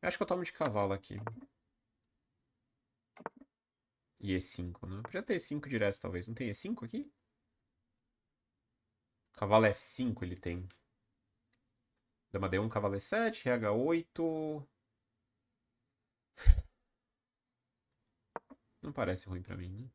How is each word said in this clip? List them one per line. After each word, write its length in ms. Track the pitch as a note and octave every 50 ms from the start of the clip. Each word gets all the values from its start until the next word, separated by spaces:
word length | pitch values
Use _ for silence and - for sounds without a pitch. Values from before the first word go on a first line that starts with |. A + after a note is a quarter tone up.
| -
Eu 60 | F#3
acho 80 | F3
que 60 | - G#3
eu 20 |
tomo 160 | - F3+ F3+ F3
de 100 | - -
cavalo 400 | - D#3+ C#3+ G#2 G#2 G2+ G2 G2
aqui. 220 | G2 - - G#2 G2+ A2 - A2+ - - - _ _ _ _ _ _ _ _ _ _ _ _ _ _ _ _ _ _ _ _ _ _ _ _ _ _ _ _ _ _ _ _ _ - - - _ - - _ _ _ _ _ _ _ _ _ _ _ _ _ _ _
E 160 | - G2+ F#2+
E 60 | F#2
cinco, 480 | F2+ - - - F2+ F2+ F2 - - F2+
né? 120 | F#2 G2 A#2
Podia 180 | - - F#3 A3
ter 140 | - G#3+
E 40 | F3
cinco 280 | - - D3 D3 C#3+ C#3
direto, 320 | C3+ A2+ G#2 G2+ G2 -
talvez. 260 | - F#2 F2+ F2+ F#2
Não 80 | A2 A#2
tem 160 | A2+ C3 A#2
E 40 | G#2+
cinco 300 | - - F#3+ A#3 A3 -
aqui? 240 | A#2 - A3+ D4 D4 _ _ _ _ _ _ _ _ _ _ _ _ _ _ _ _ _ _ _ _ _ _ _ _ _ _ _ _ _ _ _ _ _ _ _ _ _ _ _ _ _ _ _ _ _
Cavalo 320 | - G#2 G2+ G#2 A2 A2
F 120 | G#2+ G#2 -
cinco 440 | - - - - B2+ B2 A2 - -
ele 100 | F2+ F2
tem. 340 | - - F2 F2 F2+ F#2 F#2+ - _ _ _ _ _ _ _ _ _ _ _ _ _ _ _ _ _ _ _ _ _ _ _ _ _ _ _ _ _ _ _ -
Dama 160 | G2 G2 F#2+
D 100 | F#2 F#2+
um, 100 | G#2 A2+
cavalo 280 | - G#2+ G#2 G2+ G2
E 40 | G2
sete, 480 | - - - A3 A3+ A3+ A3 - - B2+
R 60 | B2
H 160 | A#2+ A2 G#2
oito. 960 | G#2 A2+ B2+ D3+ E3+ E3+ E3 _ _ - E3 E3 D#3+ D#3 D#3 D#3 D3+ D3+ C#3+ - _ _ _ _ _ _ _ _ _ _ _ _ _ _ _ _ _ _ _ _ _ _ _ _ _ _ _ _ _ _ _ _ _ - - - - - - - _ _ _ _ _ _ _ _ _ _ _ _ _ _ _ _ _ _ _ _ _ _ _ _ _ _ _ _ _ _ _ _ _ - _ _ - _ _ _ _ _ -
Não 100 | D3 C#3+
parece 360 | C#3+ A#2 F2+ F#2 F#2 - -
ruim 140 | F#2 F2+ F#2
pra 140 | - F#2
mim, 120 | F#2 F2+ F2+
né? 200 | F#2 G#2 B2 C3 _